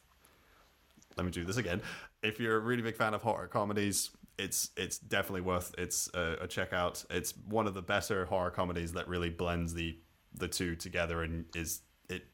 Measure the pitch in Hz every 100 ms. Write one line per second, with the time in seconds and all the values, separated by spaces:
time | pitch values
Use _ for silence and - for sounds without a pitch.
0 | _ _ - - - - - _ _ -
1 | - - 90 87 87 113 101 92 - -
2 | - _ 107 107 113 110 110 123 113 -
3 | 113 104 113 101 90 120 104 104 101 95
4 | - - - - 98 - - - 92 -
5 | 110 101 95 95 92 90 90 - 90 -
6 | - 90 82 78 90 - 90 92 87 -
7 | - 90 85 - - 107 107 95 87 101
8 | - 101 90 95 90 90 90 85 85 85
9 | 82 87 87 85 87 85 85 82 82 82
10 | - _ _ - 87 - 90 82 92 90
11 | 85 85 82 82 - 85 80 - - _
12 | - 90 -